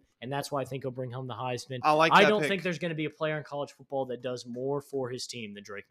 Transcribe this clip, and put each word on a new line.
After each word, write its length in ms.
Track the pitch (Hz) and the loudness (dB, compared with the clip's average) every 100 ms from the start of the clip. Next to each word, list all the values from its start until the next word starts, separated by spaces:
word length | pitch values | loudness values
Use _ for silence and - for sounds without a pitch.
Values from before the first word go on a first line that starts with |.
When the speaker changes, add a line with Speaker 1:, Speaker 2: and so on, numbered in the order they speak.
| _ - | _ -14
Speaker 1:
And 100 | 120 | -6
that's 180 | 143 139 | -6 -4
why 100 | 143 | -4
I 40 | 127 | -4
think 180 | 135 | -6
he'll 80 | 131 | -6
bring 200 | 123 127 | -6 -8
home 160 | 127 131 | -6 -8
the 60 | |
Heisman. 460 | 113 127 123 - 127 | -6 -4 -4 -6 0
Speaker 2:
I 80 | 151 | 4
like 220 | 151 165 | 6 8
Speaker 1:
I 100 | 170 | 10
Speaker 2:
that 60 | 202 | 8
Speaker 1:
don't 100 | 214 | 6
Speaker 2:
pick. 60 | 147 | 2
Speaker 1:
think 140 | 190 | 0
there's 160 | 175 160 | -2 -2
gonna 140 | 175 160 | -4 -2
be 100 | 151 | -4
a 40 | |
player 280 | - 156 151 | -2 -2 -2
in 60 | |
college 280 | 139 143 139 | -4 -6 -8
football 340 | - 139 139 127 | -10 -8 -4 -4
that 160 | 120 | -4
does 240 | 127 123 120 | -6 -8 -8
more 360 | 120 135 143 | -6 -2 -2
for 280 | 139 139 123 | -2 -4 -4
his 160 | 123 - | -6 -8
team 280 | 123 107 101 | -8 -10 -12
than 80 | |
Drake 220 | 104 101 - | -12 -14 -14